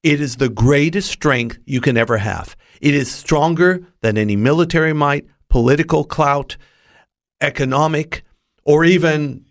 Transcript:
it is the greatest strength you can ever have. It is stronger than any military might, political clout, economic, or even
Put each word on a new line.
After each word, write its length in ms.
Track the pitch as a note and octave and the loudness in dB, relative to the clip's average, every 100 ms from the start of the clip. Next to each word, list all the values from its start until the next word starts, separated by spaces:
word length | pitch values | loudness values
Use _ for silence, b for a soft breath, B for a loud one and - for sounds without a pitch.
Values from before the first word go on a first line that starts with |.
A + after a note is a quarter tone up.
it 180 | D#3+ D3 | 0 -2
is 160 | C#3+ A#2+ | -4 -2
the 120 | C3 | -4
greatest 600 | G#2 A#2+ C#3+ D#3+ F#3+ F#3+ | 0 2 2 2 -2 -6
strength 500 | - D3+ B2+ A#2+ - | -4 -2 0 -4 -10
you 160 | - C3 | -6 -2
can 160 | C3+ A#2 | 0 0
ever 220 | A#2 A2+ | 0 0
have. 380 | G2+ F2 - - b b | -2 -6 -10 -20 b b
It 140 | D3 | 0
is 140 | C#3+ B2+ | 0 -4
stronger 800 | - - D#3 D#3 E3 F3+ F3+ F3+ _ | -10 -2 0 2 2 0 0 -8 _
than 180 | A2+ G#2+ | -2 0
any 160 | G#2+ | 0
military 580 | G2+ A#2 D#3 E3+ E3+ D#3+ | 2 2 2 0 0 0
might, 340 | D3+ D3 C#3+ - _ _ | 0 0 -2 -6 _ _
political 540 | B2+ A#2+ D3 E3 D#3 | 2 4 2 2 -2
clout, 540 | D3 - D3 C#3+ C#3 - b b b b b _ _ _ | -2 -2 0 0 -4 -16 b b b b b _ _ _
economic, 840 | D3 - C3 C3+ D#3 D#3 D#3+ - - _ _ _ | -6 -2 -2 0 0 -2 -6 -12 -16 _ _ _
or 200 | - D3 | 0 4
even 600 | E3 F3+ E3 D3+ D3 C3 _ | 4 4 2 0 -4 -8 _